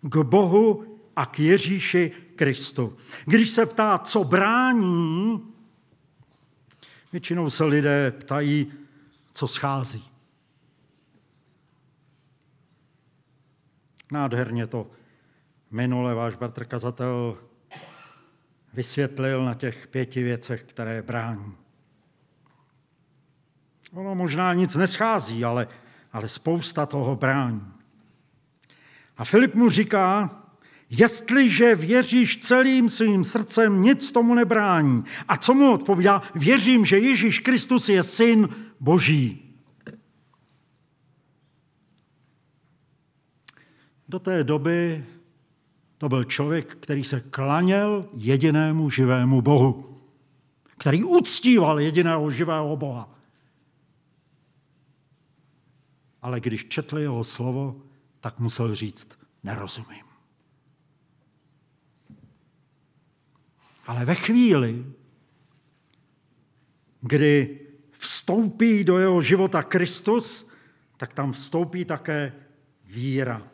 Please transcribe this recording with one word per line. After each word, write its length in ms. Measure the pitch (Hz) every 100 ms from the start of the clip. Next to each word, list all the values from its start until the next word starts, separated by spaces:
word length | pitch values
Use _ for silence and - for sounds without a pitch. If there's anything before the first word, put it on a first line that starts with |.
k 140 | 151 156
Bohu 720 | 139 185 190 196 220 208 - - _ -
a 100 | 135
k 140 | -
Ježíši 720 | 151 196 - 196 - 180 165 - - -
Kristu. 640 | 151 127 - - 117 - - - -
Když 240 | 214 220
se 160 | - 226
ptá, 320 | 226 214 190
co 260 | - 220
brání, 1200 | 160 196 196 240 254 240 185 170 165 160 208 226 - - _ _ _ _ _ _ _ _ _ _ _ _ - - _
většinou 380 | 175 - 170 160
se 140 | -
lidé 480 | 156 147 147 143 139
ptají, 640 | 120 - 143 147 147 143 - - _ _ _ _
co 140 | - 139
schází. 560 | - 139 135 127 113 - _ _ _ _ _ _ _ _ _ _ _ _ _ _ _ _ _ _ _ _ _ _ _ _ _ _ _ _ _ _ _ _ _ _ _ _ _ _ _ -
Nádherně 560 | 147 139 120 120 117 113
to 240 | 123 104 _ _ _ _ _ _ _ _
minule 420 | 110 123 123 123
váš 220 | 117 117 98
bratr 300 | 120 117 113
kazatel 720 | 123 120 120 127 123 120 101 _ _ _ - - - - _ _ _ _ _ _
vysvětlil 720 | - 120 - 139 139 135 131 131
na 80 |
těch 340 | 120 131 117 -
pěti 360 | 131 123 127
věcech, 400 | 123 117 120 120
které 380 | - - 113 113
brání. 540 | 98 117 113 110 101 92 _ _ _ _ _ _ _ _ _ _ _ _ _ _ _ _ _ _ _ _ _ _ _
Ono 220 | 175 196 190
možná 380 | 175 147 185
nic 220 | 175 185 185
neschází, 680 | 185 - 226 220 107 113 120
ale, 220 | 120 110 - _ _ _
ale 160 | 113 107
spousta 560 | - - 170 - - 147
toho 300 | 143 127 131
brání. 580 | 131 135 127 110 98 - _ _ _ _ _ _ _ _ _ _ _ _ _ _
A 80 | 120
Filip 300 | 202 262 214
mu 140 | 240
říká: 680 | 147 214 208 185 196 196 - - _ _ _ _
"Jestliže 840 | 117 226 - - 247 262 180 240 208
věříš 600 | 160 247 254 247 240 -
celým 520 | - 254 262 262 233
svým 340 | - 220 196
srdcem, 580 | 175 226 214 - 226 196
nic 300 | 196 277 -
tomu 240 | 240 233 240
nebrání." 680 | 226 220 208 175 147 123 120 - -
A 100 | -
co 160 | -
mu 200 | 262 277
odpovídá? 480 | 220 - 190 185 202 196 170
"Věřím, 500 | 151 262 202 254 202
že 140 | 196
Ježíš 400 | 240 254 214 -
Kristus 500 | - 254 - 254 -
je 140 | 190
syn 460 | 180 - 233 226 208 - - _
Boží." 760 | 135 175 139 156 123 95 - - _ _ - - _ _ _ _ _ _ _ _ _ _ _ _ _ _ _ _ _ _ _ _ _ _ _ _ _ _ _ _ _ _ _ _ _ _ - _ _ _ _ _ _
Do 120 | 180
té 240 | 185 185
doby 600 | 139 151 143 170 170 160 131 - _ _ _ _ _ _ _ _
to 120 | 151
byl 140 | 131
člověk, 520 | 120 - 143 165 - -
který 280 | - 143
se 160 | 127 131
klaněl 880 | 120 - 135 151 185 196 208 208 185
jedinému 760 | - 110 135 156 151 156 156 156
živému 520 | 127 131 127 123 131
Bohu, 600 | 120 147 131 123 - - _ _ _ _ _ _ _ _
který 260 | - 147
uctíval 760 | 254 349 - - 240 240 160 151
jediného 500 | 151 160 170 165 151
živého 480 | 123 160 160 151 151
Boha. 320 | 147 123 107 _ _ _ _ _ _ _ _ _ _ _ _ _ _ _ _ _ _ _ _ _ _ _ _ _ _ _ _ _ _ _
Ale 180 | 123 123
když 260 | 120 107 -
četl 300 | - - 151
jeho 240 | 147 120
slovo, 580 | 110 - 123 127 139 135 - _ _ _
tak 200 | 113 -
musel 360 | 120 - 117 107
říct: 440 | 107 - - - _ _
"Nerozumím." 600 | 98 107 98 - 113 - _ _ _ _ _ _ _ _ _ _ _ _ _ _ _ _ _ _ _ _ _ - _ _ _ _ _ _ _ _ _ _ _ _ _ _ _ _ -
Ale 180 | 120 120
ve 100 | 175
chvíli, 680 | - 233 240 165 120 117 131 139 _ _ _ _ _ _ _ _ _ _ _ _ _ _ _ _ _ _ _ _
kdy 580 | 123 143 147 147 147 - - - _
vstoupí 920 | _ - - - 196 220 - 233 214
do 140 | 180 180
jeho 240 | 190 180
života 420 | 143 185 190 165
Kristus, 880 | 143 185 175 - - 233 233 - - - _ _ _ _
tak 160 | 127
tam 180 | - 139
vstoupí 540 | 120 - 170 170 175 175
také 480 | 156 - 151 143 - _ _ _ _ 92
víra. 640 | 101 131 135 127 113 104